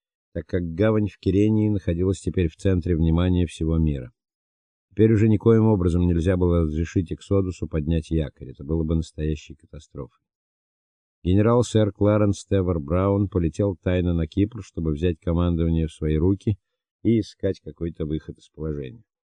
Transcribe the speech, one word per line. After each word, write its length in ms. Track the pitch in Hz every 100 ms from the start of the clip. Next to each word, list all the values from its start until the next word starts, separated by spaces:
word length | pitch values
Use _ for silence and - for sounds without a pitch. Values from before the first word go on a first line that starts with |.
| _ _ _
так 140 | 87 -
как 280 | 92 87
гавань 320 | 82 110 107 104
в 140 | -
Кирении 480 | 98 95 107 110 107
находилась 520 | 101 - 85 92 95
теперь 280 | - 87 85
в 80 | -
центре 400 | 98 90 87 82
внимания 500 | 82 82 90 90 85
всего 320 | - 80 80
мира. 320 | 80 69 62 - _ _ _ _ _ _ _
Теперь 220 | - 110
уже 160 | 110 110
никоим 380 | 104 113 113 110
образом 380 | 104 87 87
нельзя 320 | 87 85 85 92
было 260 | 90 85
разрешить 500 | 80 78 85 101 80
Эксодусу 560 | 78 - 98 92 - 80
поднять 420 | 82 76 82 -
якорь, 400 | 80 69 - 64
это 140 | 64
было 180 | 71 82
бы 140 | 80 82
настоящей 580 | 78 - 78 76 -
катастрофой. 720 | 76 _ 78 - 76 62 _ _ _ _ _ _ _ _ _ _ _
Генерал 400 | 85 95 107 120
сэр 300 | 117 110 104
Кларенс 520 | - 101 104 104 98
Тевер 360 | - 98 90 82
Браун 480 | 69 90 98 101 98
полетел 480 | 92 82 - 101 87
тайно 380 | 95 90 90
на 120 | 85 82
Кипр, 380 | - 101 110
чтобы 260 | - - 80
взять 300 | 73 90 85
командование 680 | - 85 87 85 82 82 80
в 60 |
свои 240 | - 78 78
руки 420 | 90 101 120 101 _ _ _ _ 104
и 140 | 117
искать 400 | 98 - 98 92
какой-то 440 | - - 85 -
выход 320 | 78 76 - 78
из 100 | _
положения. 560 | - 78 73 65 58 _ _ _